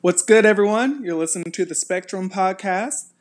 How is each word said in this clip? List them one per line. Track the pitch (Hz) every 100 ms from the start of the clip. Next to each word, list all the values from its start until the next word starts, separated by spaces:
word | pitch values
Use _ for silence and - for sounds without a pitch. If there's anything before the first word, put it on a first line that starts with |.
What's | 180 175
good, | - 220 214
everyone? | 208 202 214 262 285
You're | 202 165
listening | 165 185 170
to | 170
the | 180
Spectrum | 156 - 185 185 196 185
Podcast. | 196 190 190 202 185 240 294 - _